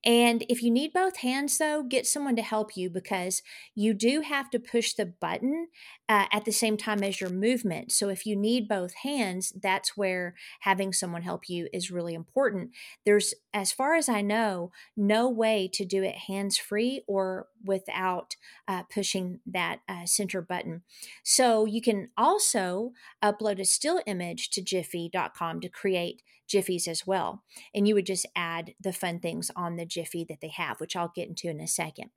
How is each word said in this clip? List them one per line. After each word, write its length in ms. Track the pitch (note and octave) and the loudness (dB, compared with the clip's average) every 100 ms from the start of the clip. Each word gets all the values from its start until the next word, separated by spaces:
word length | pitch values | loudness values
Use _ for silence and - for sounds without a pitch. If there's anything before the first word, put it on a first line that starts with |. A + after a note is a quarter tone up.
And 400 | - A#3 A#3+ A#3 - | 6 6 6 4 2
if 140 | A#3+ | 2
you 80 | A#3+ | 4
need 200 | A#3 D#4 | 2 2
both 260 | F4+ F#4+ F#4 | 2 0 0
hands, 420 | B3 C4+ C#4+ - | -2 0 0 0
though, 240 | D#4 D4+ | 2 0
get 240 | B3+ C4 B3+ | 0 0 0
someone 280 | D4 C#4+ A#3 | 0 2 0
to 40 | |
help 340 | G#3+ G#3+ G#3+ - | 0 -2 -2 -4
you, 140 | F3+ | -4
because 540 | F3+ - F#3+ F3+ F#3 - - - - | -6 -4 -4 -2 -4 -6 -20 -12 0
you 180 | G#3+ | 2
do 280 | G3+ A3+ D4 | 4 4 2
have 280 | D4 C#4+ C4 | 0 -4 -2
to 100 | A#3 | -4
push 340 | A#3+ A#3 A3+ | 0 0 0
the 120 | - F#3+ | -2 -4
button, 640 | F3 E3 F3 C4 D#4 E4 - - - - | -4 -4 -2 -2 -2 -6 -12 -20 -12 2
uh, 160 | G#3 - | 4 4
at 120 | G#3 A3 | 0 0
the 60 | |
same 260 | - A3 G#3+ | 0 2 0
time 260 | A3 G#3 | 0 0
as 180 | G3 F#3 | -2 -2
your 80 | F#3 | -4
movement. 640 | F#3 G#3+ B3 G#3+ D#3+ - | 0 2 2 0 -4 -2
So 180 | - G3+ | 0 0
if 160 | F#3 G#3+ | -2 -2
you 100 | G3+ | 0
need 320 | G#3 B3 G#3 | 2 2 2
both 280 | G3+ F3+ - | -2 -2 -6
hands, 480 | C4+ C#4+ G3+ F3+ F#3 | -6 -2 -2 -2 -6
that's 440 | F#3+ F#3+ F#3 - - | -4 -2 0 -2 -2
where 380 | F#3+ F#3 F3 F3 - - | -2 0 -4 -8 -20 -4
having 320 | G3 F#3+ G3 | 2 2 2
someone 280 | F#3 F3+ E3+ | 0 -2 -6
help 260 | F3 F3 - | -6 -8 -6
you 200 | F3 E3+ | -6 -6
is 200 | F3+ F3+ | -6 -6
really 240 | F3 E3+ E3 | -4 -6 -8
important. 560 | E3 - C4 G3 F3 - - - G#3 | -4 2 2 0 -8 -14 -20 -2 4
There's, 300 | G#3 G3+ - _ | 6 4 -4 _
as 180 | G#3 F#3+ | -4 -2
far 220 | - C4+ | 0 4
as 160 | E4 D4 | 4 4
I 120 | G#3+ | 2
know, 500 | G3+ G#3+ A3 F#3 F3 - - - | 2 2 2 0 -6 -10 -12 0
no 320 | G3+ G#3+ B3 | 4 6 4
way 400 | A3+ A3 A3 F#3 | 4 4 4 0
to 120 | - F#3+ | -4 0
do 160 | G3 | 2
it 140 | F#3+ - - | 0 -4 -6
hands-free 760 | G3 G3+ - - G#3 A#3+ C4+ - | -2 0 0 0 0 0 -2 -2
or 440 | G3 F#3+ F#3 - _ | 0 0 -4 -10 _
without, 720 | G3 F#3+ F#3 F#3 F#3 F3+ - - - - - | -2 -2 -2 -2 0 -2 -6 -14 -16 -14 -6
uh, 140 | F#3 - | -6 -4
pushing 500 | G#3+ F#3+ F#3+ F3+ F3+ - | -2 0 -2 -2 -6 -6
that, 360 | F3+ E3+ - - | -2 -2 -4 -8
uh, 200 | F3+ F3 | -8 0
center 340 | - G3 F#3+ | 0 0 -4
button. 400 | E3+ F3+ - E3 _ - - - | -4 -6 -6 -10 _ -20 -18 -10
So 440 | - - B3+ A3 G#3+ | 2 6 6 6 4
you 180 | A3 | 2
can 260 | A3+ G#3 - - | 2 0 -2 4
also 760 | C4 G4+ - A#3 F#3 F3+ A#3 A#3+ - - | 4 6 2 2 0 -2 -4 -8 -20 0
upload 360 | G#3 G#3 G#3+ F#3+ | 2 2 -2 0
a 60 | F#3+ | 2
still 360 | - D4 F4+ - | 2 2 0 -2
image 420 | F#3 F3 - - | -4 -4 -6 -4
to 140 | - | -4
jiffy 440 | F#3 F#3 E3+ F3 E3+ | -2 -2 -2 -6 -4
dot 280 | F3+ - - | -2 -4 -4
com 260 | E3+ E3 | -4 -4
to 80 | F3+ | -8
create 540 | - G3 F3+ E3+ - _ _ - | -4 0 2 0 -6 _ _ 0
Jiffies 360 | G3+ F#3 F3+ E3+ | 0 2 -2 -2
as 220 | E3 - | -4 -2
well. 360 | F#3+ E2+ G3+ _ - - | 0 0 -6 _ -20 -8
And 140 | G#3 G3+ | 2 4
you 80 | G#3 | 4
would 100 | F#3+ | 2
just 200 | F#3 - F3+ | -4 -4 -4
add 380 | E3+ E3 E3+ - | -4 -6 -8 -6
the 140 | F#3+ | -6
fun 280 | F3+ F3+ E3+ | -4 -4 -4
things 300 | F3 E3 F3 - | -6 -6 -8 -6
on 220 | F3 E3+ | -6 -6
the 80 | E3+ | -6
Jiffy 400 | - E3 E3+ E3 | -6 -6 -8 -8
that 140 | D#3 | -10
they 80 | D#3+ | -12
have, 320 | - D#3 A2 | -6 -6 -6
which 160 | D#3 F#3 | -6 -4
I'll 160 | E3+ F3+ | -4 -4
get 140 | E3+ | -8
into 180 | E3+ F3 | -8 -8
in 140 | D3+ | -6
a 60 | D#3+ | -4
second. 420 | - D#3+ - - | -4 -4 -8 -18